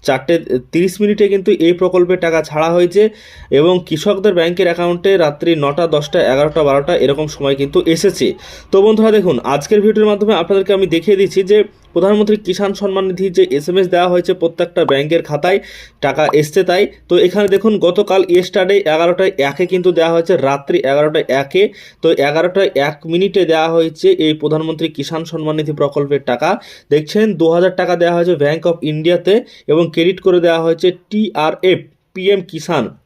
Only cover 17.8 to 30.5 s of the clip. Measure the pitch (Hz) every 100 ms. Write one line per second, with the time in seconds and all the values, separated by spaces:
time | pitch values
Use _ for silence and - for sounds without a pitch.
17.8 | 170 180 202 190 185 175 180 202 185 202
18.8 | 156 156 170 175 190 - 139 143 180 180
19.8 | 180 170 165 170 165 180 131 139 - 175
20.8 | - 139 151 156 - 131 139 185 208 -
21.8 | - _ 160 - 143 151 175 175 190 135
22.8 | 143 156 165 170 196 196 175 160 160 165
23.8 | 165 156 185 190 156 156 151 156 160 160
24.8 | 160 156 143 165 165 165 151 156 151 147
25.8 | 143 143 143 143 143 120 156 202 - -
26.8 | _ 147 151 208 220 180 165 170 180 180
27.8 | 175 175 170 170 170 175 143 160 170 165
28.8 | 156 151 156 175 175 208 - - - 151
29.8 | 170 165 170 190 196 180 170